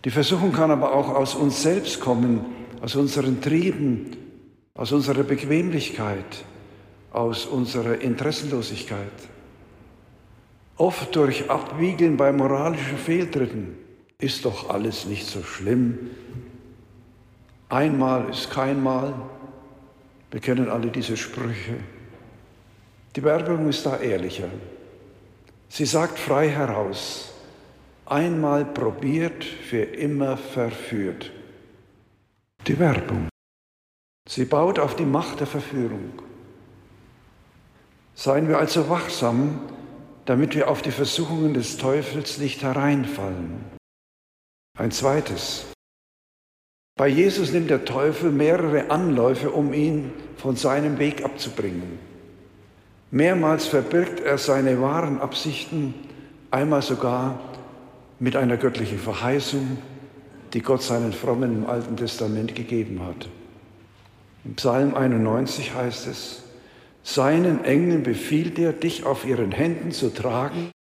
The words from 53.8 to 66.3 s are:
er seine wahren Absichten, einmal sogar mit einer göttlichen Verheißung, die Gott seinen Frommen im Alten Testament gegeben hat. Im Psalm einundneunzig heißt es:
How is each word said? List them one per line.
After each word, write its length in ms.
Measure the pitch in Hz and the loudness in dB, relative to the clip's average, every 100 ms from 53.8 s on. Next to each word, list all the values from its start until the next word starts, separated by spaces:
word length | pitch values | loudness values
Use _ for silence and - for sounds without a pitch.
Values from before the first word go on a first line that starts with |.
| 113 170 180 175 | 4 2 2 -2
er 160 | 147 139 | 0 0
seine 420 | 147 135 135 127 | 4 4 4 4
wahren 400 | 135 156 160 135 | 2 0 0 -2
Absichten, 760 | 135 - 160 139 - 160 139 123 - - - - - | -2 -4 -4 -6 -4 -4 -4 -6 -14 -18 -20 -20 -4
einmal 320 | 127 147 147 | 0 2 2
sogar 580 | 135 120 127 123 131 131 - - - - - - - - | 2 0 0 0 -2 -4 -10 -16 -16 -20 -20 -20 -20 -4
mit 160 | 127 135 | 0 2
einer 220 | 127 120 | 2 2
göttlichen 400 | 135 117 107 101 | 0 0 -4 -4
Verheißung, 800 | 92 95 120 143 131 139 135 131 - - - - - - - | -4 -2 0 0 0 -2 -2 -6 -10 -18 -18 -20 -20 -20 -6
die 80 | 120 | -6
Gott 220 | 120 127 | 0 0
seinen 320 | - 117 117 | 2 0 0
Frommen 480 | 104 - 120 127 110 | -2 -2 0 0 0
im 40 | 107 | -2
Alten 300 | 120 117 117 | -2 -4 -4
Testament 580 | 117 - 110 107 113 | -4 -2 -2 -2 -4
gegeben 480 | 113 117 120 107 95 | -6 -4 -2 -2 -6
hat. 240 | 90 85 - - - - - - - - - - - - | -8 -10 -14 -16 -20 -20 -20 -20 -20 -20 -20 -20 -20 -18
Im 100 | 117 | -12
Psalm 400 | 110 131 123 139 | -2 2 4 2
einundneunzig 800 | 131 131 113 110 113 135 - 123 | 2 2 2 2 2 0 -4 -6
heißt 320 | 127 123 117 139 | -4 -4 -4 -10
es: 380 | - - | -10 -12